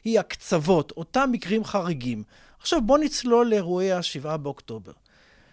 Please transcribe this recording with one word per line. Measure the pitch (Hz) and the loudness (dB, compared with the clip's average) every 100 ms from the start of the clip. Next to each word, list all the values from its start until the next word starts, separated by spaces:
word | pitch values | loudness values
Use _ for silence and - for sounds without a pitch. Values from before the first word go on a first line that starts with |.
היא | 220 220 | 0 0
הקצוות, | - - - 175 151 175 - - | 0 -6 -2 0 4 2 2 -6
אותם | 160 254 269 | -4 0 0
מקרים | 240 175 220 | 0 -2 -2
חריגים. | 208 202 175 147 123 110 107 _ - _ | 0 -2 -2 -2 -4 -6 -8 _ -20 _
עכשיו | - - | -2 0
בוא | 220 285 | 4 4
נצלול | 302 - 247 233 240 | 2 -2 2 4 4
לאירועי | 214 170 180 190 | 2 0 0 0
השבעה | 180 170 143 151 156 | 0 -4 -6 -6 -6
באוקטובר. | 143 139 - 113 90 - _ _ _ _ _ | -6 -10 -12 -12 -14 -20 _ _ _ _ _